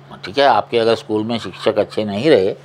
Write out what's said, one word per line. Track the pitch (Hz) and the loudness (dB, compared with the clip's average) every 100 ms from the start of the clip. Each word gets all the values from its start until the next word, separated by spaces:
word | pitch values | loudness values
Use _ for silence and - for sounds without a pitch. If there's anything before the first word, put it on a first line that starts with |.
| - - 90 | -20 -18 -6
ठीक | 127 | 2
है, | 139 | 4
आपके | 107 - 117 | 4 0 0
अगर | 113 113 | 2 0
स्कूल | - 107 | -2 -4
में | 110 117 | -2 -6
शिक्षक | 101 - 113 107 | -8 -4 -2 0
अच्छे | 95 - 107 | -2 -4 -6
नहीं | 98 151 | -2 4
रहे | 120 95 - | 4 2 -4